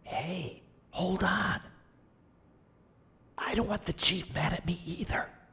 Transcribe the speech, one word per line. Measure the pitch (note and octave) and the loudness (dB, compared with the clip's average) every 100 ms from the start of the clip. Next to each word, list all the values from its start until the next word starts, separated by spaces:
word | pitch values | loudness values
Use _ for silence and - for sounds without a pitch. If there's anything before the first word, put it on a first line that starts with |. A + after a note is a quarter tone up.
Hey, | - - D3+ F3+ D3 - - - - | -6 -6 -4 -4 -6 -10 -20 -20 -16
hold | - F3+ F#3+ | -2 0 2
on. | F#3 G3 G3+ - - - - - - _ - - - - - - - - - - - - | 2 2 2 0 -4 -20 -20 -20 -20 _ -20 -20 -20 -20 -20 -20 -20 -20 -20 -20 -18 -8
I | - | -2
don't | G#3+ A#3 | 2 2
want | G#3 | 0
the | - | -2
chief | - - F#3 E3 | 2 4 4 0
mad | C3 D3 | 0 0
at | F3 - | 0 0
me | E3+ - | -2 -2
either. | E3+ - - - - - | -6 0 0 -2 -8 -20